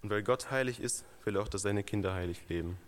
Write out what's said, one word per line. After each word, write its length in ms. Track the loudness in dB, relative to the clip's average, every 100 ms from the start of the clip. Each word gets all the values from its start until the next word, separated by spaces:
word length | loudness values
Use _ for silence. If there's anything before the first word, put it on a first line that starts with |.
Und 60 | 2
weil 140 | 2
Gott 280 | 4 2 2
heilig 300 | 0 0 0
ist, 240 | -4 -4 -8 -6
will 120 | 0 0
er 60 |
auch, 60 | 0
dass 140 | 0
seine 200 | 2 0
Kinder 320 | 0 0 0
heilig 260 | 0 -2 -4 -4
leben. 300 | -2 -2 -6